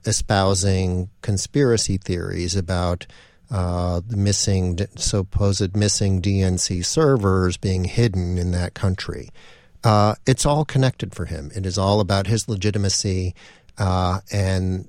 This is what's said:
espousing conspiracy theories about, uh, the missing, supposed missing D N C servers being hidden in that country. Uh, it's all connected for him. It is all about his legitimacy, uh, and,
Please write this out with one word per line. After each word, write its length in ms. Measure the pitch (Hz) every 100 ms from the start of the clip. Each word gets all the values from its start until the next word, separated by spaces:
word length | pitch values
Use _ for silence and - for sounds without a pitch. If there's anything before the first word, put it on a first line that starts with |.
| -
espousing 1040 | 104 - 101 95 98 98 92 92 90 92 -
conspiracy 720 | - 98 - 143 139 113 - 95
theories 580 | - 87 90 92 87 98
about, 520 | 82 92 90 87 - - - _ -
uh, 520 | 104 87 87 90 87 95
the 100 | 107
missing, 600 | 101 98 - 95 92 87 101 -
supposed 800 | - 104 92 - 101 98 98 101
missing 460 | 104 - 101 95
D 200 | 92 98
N 180 | 95 90
C 240 | - 92
servers 720 | 85 - 156 135 98 95 90 82
being 280 | 101 92 90
hidden 520 | - 117 92 87 90
in 140 | 87
that 240 | 87 90 -
country. 560 | 98 92 - - - - - - _ -
Uh, 300 | 117 107 104 104 -
it's 180 | 131 143
all 180 | 147
connected 520 | 151 135 131 - 92 -
for 100 | 80
him. 240 | 80 73 -
It 100 | 95
is 100 | 90
all 200 | 95 104
about 280 | 92 98 98
his 200 | 113 -
legitimacy, 880 | 104 104 104 98 - 107 92 92 - - - _ -
uh, 400 | 98 92 90 92 -
and, 560 | 101 95 92 92 92